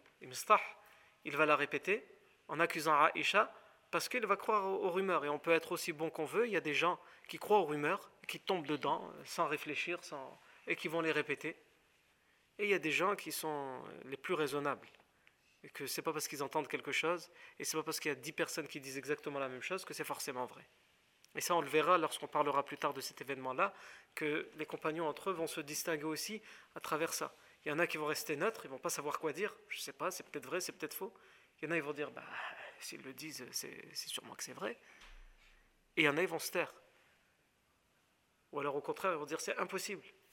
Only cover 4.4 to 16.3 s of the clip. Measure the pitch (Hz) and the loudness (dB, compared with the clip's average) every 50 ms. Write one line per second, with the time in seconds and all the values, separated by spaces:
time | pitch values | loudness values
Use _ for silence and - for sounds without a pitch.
4.4 | - - 220 208 190 190 190 190 202 185 170 190 196 190 175 147 139 147 147 147 | 4 2 4 4 4 2 2 2 2 2 2 2 4 4 4 4 4 2 0 2
5.4 | - 165 165 165 165 - 180 160 - 180 160 147 160 160 - - 156 135 147 202 | 4 6 6 6 4 2 -4 -2 -2 -4 -2 -2 -2 -2 -2 -2 -2 0 2 2
6.4 | 240 233 196 160 143 156 143 135 156 175 170 - - - - - - - - - | 2 4 2 2 2 2 2 4 4 4 4 2 -4 -16 -20 -18 -14 -14 -12 -2
7.4 | - - 208 208 170 147 151 147 147 156 190 202 - - - - - - - 156 | 4 6 8 8 6 6 2 2 2 2 2 0 -2 -8 -20 -14 -10 -10 -10 -4
8.4 | - - 196 180 143 139 151 143 147 143 160 170 - - - - - - - - | 0 0 0 2 2 0 0 2 2 2 0 0 -2 -8 -12 -12 -12 -4 0 2
9.4 | 165 143 151 - - 151 143 - - - 175 - - - 160 139 131 135 - - | 2 2 2 -2 -2 -4 -4 -2 -2 -2 -4 -6 -6 -8 -10 -10 -10 -12 -14 -18
10.4 | - - - - - 165 160 - - 160 156 170 160 160 147 151 147 151 139 - | -20 -20 -20 -8 -4 -4 -2 -2 -2 -2 0 2 2 4 2 2 2 0 -2 -2
11.4 | - 156 170 - - _ _ _ _ _ _ _ _ _ _ _ _ _ _ _ | -4 -6 -8 -8 -14 _ _ _ _ _ _ _ _ _ _ _ _ _ _ _
12.4 | _ _ _ - 208 208 196 170 151 156 139 151 170 202 202 175 - 160 147 - | _ _ _ -2 2 4 4 4 4 2 2 4 4 4 2 2 -2 -6 -6 -4
13.4 | - 156 151 143 139 135 127 127 - - - - - 131 135 - - - 180 156 | -2 -2 -2 -2 -4 -4 -6 -8 -10 -12 -12 -12 -12 -10 -10 -6 -2 0 2 2
14.4 | 156 131 139 147 143 143 131 - - - - - - _ _ _ _ _ _ _ | 2 2 2 0 0 0 0 -2 -6 -16 -20 -20 -20 _ _ _ _ _ _ _
15.4 | _ _ _ _ - 143 - - 143 123 - - - 165 151 151 - - | _ _ _ _ -18 -14 -10 -8 -6 -4 -4 -2 -2 -2 -2 -2 -2 -4